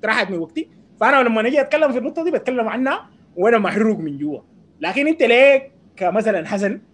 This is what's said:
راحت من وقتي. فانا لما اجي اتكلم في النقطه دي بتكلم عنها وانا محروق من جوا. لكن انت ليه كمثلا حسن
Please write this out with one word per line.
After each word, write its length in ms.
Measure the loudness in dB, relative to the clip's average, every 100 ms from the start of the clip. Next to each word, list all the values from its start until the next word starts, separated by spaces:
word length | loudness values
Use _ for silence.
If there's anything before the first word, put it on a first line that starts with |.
راحت 260 | -2 -2 -2
من 80 | -6
وقتي. 300 | -8 -10 -12 -16 _ _
فانا 280 | 2 4 2
لما 120 | 0
اجي 200 | 0 0
اتكلم 320 | 0 2 2
في 60 | 0
النقطه 260 | -4 -4
دي 60 | -4
بتكلم 380 | -4 -4 -4 -4
عنها 420 | -2 -4 -4 -10 _ _ -2
وانا 220 | 2 2
محروق 400 | 0 0 0 -2
من 200 | -6 -6
جوا. 220 | -8 -8 _ _ _ _
لكن 260 | -6 -2 -2
انت 160 | 2
ليه 480 | 2 6 6 4 0 _ _ -4
كمثلا 500 | -2 0 0 -2 -2
حسن 340 | -4 -4 -4 _